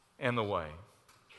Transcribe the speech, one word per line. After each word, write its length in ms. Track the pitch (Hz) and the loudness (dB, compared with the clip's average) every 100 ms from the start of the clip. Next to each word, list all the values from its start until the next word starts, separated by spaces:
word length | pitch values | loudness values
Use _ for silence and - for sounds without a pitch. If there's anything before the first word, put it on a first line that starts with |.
| _ - | _ -4
am 140 | 131 120 | 0 2
the 80 | |
way. 280 | 104 92 78 82 101 - - - - | 2 0 -2 -10 -18 -20 -20 -20 -20